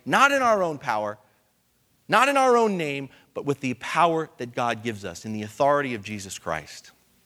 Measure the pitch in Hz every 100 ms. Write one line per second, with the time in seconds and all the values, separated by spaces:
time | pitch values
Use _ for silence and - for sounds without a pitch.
0 | - 196 277 277 240 208 170 143 127 107
1 | 104 107 _ _ _ _ _ _ _ _
2 | - 208 269 277 262 240 220 185 151 139
3 | 135 - _ - 143 139 131 120 - 160
4 | 170 160 156 - 123 127 120 113 117 104
5 | 95 87 110 107 107 - 143 143 135 113
6 | 101 104 95 - 87 78 76 - - _
7 | _ _